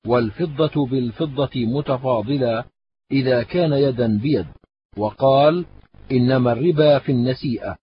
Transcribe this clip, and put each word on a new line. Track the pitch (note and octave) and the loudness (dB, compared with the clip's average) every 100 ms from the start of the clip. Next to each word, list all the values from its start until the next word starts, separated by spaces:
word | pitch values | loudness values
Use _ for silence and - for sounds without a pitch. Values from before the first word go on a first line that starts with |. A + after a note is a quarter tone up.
| A2 | 0
والفضة | A#2+ A2+ - E3+ C#3+ D#3 D3 C3+ | 0 0 -4 -8 -2 -2 -2 -2
بالفضة | C3 A#2+ G#2+ D#3+ C3+ C3+ | -2 -4 -4 -6 -4 -4
متفاضلا، | C3 A2+ C3+ D3 B2+ C3 A#2+ G#2 C#3+ B2 A2+ A#2+ _ _ _ _ | -2 -2 -4 -4 -4 -2 -2 -2 -2 -2 -2 -8 _ _ _ _
إذا | C#3 B2+ B2 | -2 2 0
كان | A#2 F3 E3 | 0 -2 0
يدا | C#3 C#3 B2 A#2 G#2 | 2 0 0 0 0
بيد، | C3+ B2+ D#2 - _ _ _ G2+ | 0 -2 -2 -14 _ _ _ -6
وقال: | G#2+ - C3+ C3+ D3 F3 E3+ - _ - - | -6 0 2 4 4 2 -6 -16 _ -20 -2
'إنما | C3 B2 C3 B2 | 0 2 2 2
الربا | A#2 E3 D3+ D3+ C#3 | 2 0 4 4 4
في | - | 2
النسيئة.' | B2+ B2 B2+ D3 A2 G2 F#2 | 0 0 -2 -4 -6 -8 -12